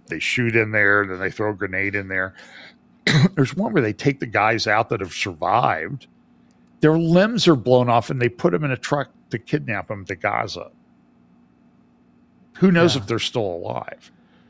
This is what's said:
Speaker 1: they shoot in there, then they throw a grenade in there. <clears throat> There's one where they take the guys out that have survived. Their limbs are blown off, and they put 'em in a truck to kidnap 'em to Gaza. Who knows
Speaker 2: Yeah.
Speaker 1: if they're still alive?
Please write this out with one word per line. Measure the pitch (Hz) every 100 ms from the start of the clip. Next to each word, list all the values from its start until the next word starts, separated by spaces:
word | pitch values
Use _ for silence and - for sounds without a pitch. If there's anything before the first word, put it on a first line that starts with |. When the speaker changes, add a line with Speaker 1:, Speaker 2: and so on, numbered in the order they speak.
| -
Speaker 1:
they | 160
shoot | - - 117
in | 113 110
there, | 107 101 101 98
then | 92
they | 95
throw | - 107
a |
grenade | 101 98 92 98 101
in | 95
there. | 95 95 - - - - - _ _ -
<clears throat> | 151 170
There's | 190 131 -
one | 226
where | 208
they | 113
take | 101 147 135
the | 131
guys | 104 107 113 110
out | 107 117
that | 117
have | 92
survived. | - 104 82 87 107 135 87 80 135 - _ _ _ _ _ _ -
Their | 156 160
limbs | 165 175 208 233 175
are | 143
blown | 110 127 123
off, | 117 -
and | 139
they | 120
put | - -
'em | 175
in | 147
a | 127
truck | - 147 135 _ -
to | 117
kidnap | - 151 135 104 -
'em | 104
to | 90
Gaza. | 95 104 107 107 87 - _ _ _ _ _ _ _ _ _ _ _ _ _ _ _ _ _ _ -
Who | 185
knows | 170 170
Speaker 2:
Yeah. | 131
Speaker 1:
if | 98
they're | 117
still | - 123
alive? | 104 85 98 60 - - - _ _ _